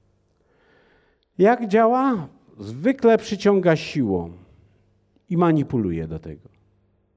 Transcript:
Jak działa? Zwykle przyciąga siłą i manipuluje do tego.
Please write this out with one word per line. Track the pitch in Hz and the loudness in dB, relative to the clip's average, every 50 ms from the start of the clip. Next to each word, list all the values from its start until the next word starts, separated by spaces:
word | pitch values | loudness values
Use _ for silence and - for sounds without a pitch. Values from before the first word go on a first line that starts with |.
| _ _ _ _ _ _ _ _ _ _ _ _ _ _ _ _ _ _ _ _ _ _ _ _ _ _ _ - | _ _ _ _ _ _ _ _ _ _ _ _ _ _ _ _ _ _ _ _ _ _ _ _ _ _ _ 2
Jak | 185 214 240 240 233 202 | 2 4 2 2 0 0
działa? | 190 226 226 220 240 254 262 269 247 190 143 - - _ _ _ _ - | 2 2 4 4 2 2 0 0 -2 -2 -6 -10 -16 _ _ _ _ -16
Zwykle | 101 104 113 131 165 247 262 - - 226 226 220 | -14 -14 -10 -4 -2 -2 0 2 4 4 4 2
przyciąga | 220 - 214 190 - 202 202 190 170 175 160 | 0 -4 -6 0 2 2 2 4 4 2 2
siłą | 160 - - - 156 123 104 95 87 85 85 87 87 - _ _ _ _ _ _ _ _ _ _ _ _ _ _ _ _ - | 0 -2 -6 -4 -2 0 0 0 -2 -4 -6 -12 -18 -20 _ _ _ _ _ _ _ _ _ _ _ _ _ _ _ _ -4
i | 180 | -2
manipuluje | 170 175 170 160 151 139 - 139 120 104 90 82 82 80 80 | 0 2 2 2 0 0 -2 -2 -2 -2 -2 -4 -6 -8 -8
do | 80 80 | -10 -12
tego. | - 80 76 71 - _ _ _ _ _ _ _ _ _ _ _ _ _ _ | -12 -14 -18 -18 -20 _ _ _ _ _ _ _ _ _ _ _ _ _ _